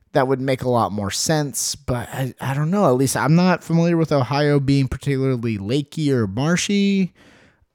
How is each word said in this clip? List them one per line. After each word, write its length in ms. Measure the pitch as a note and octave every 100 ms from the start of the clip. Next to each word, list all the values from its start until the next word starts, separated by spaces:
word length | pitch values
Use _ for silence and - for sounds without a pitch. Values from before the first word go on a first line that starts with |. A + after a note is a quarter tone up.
| _
that 160 | D3+ C3
would 140 | C3
make 200 | C3+ C3
a 60 | B2+
lot 240 | A#2+ G2
more 180 | G#2+ G2
sense. 640 | - - D#3 C#3+ - -
But 360 | - - B2 A2+
I, 240 | - C3 -
I 140 | B2
don't 180 | C#3 D#3
know. 140 | G3+
At 120 | F3 B2+
least 200 | C3+ A#2+
I'm 180 | B2+
not 300 | E3 F3+ E3
familiar 320 | - E3 E3+ E3+
with 160 | D#3+
Ohio 480 | D3 A#2+ C#3+ D3 C#3+
being 260 | C3+ C#3 C3+
particularly 720 | - C#3+ C3+ C3+ B2 A#2 G#2
lakey 540 | G2 C#3 C#3+ - D3
or 160 | C3 G2+
marshy. 880 | G2+ D3 F3 - G3+ G3 G3 F3+ - - _ _ _ _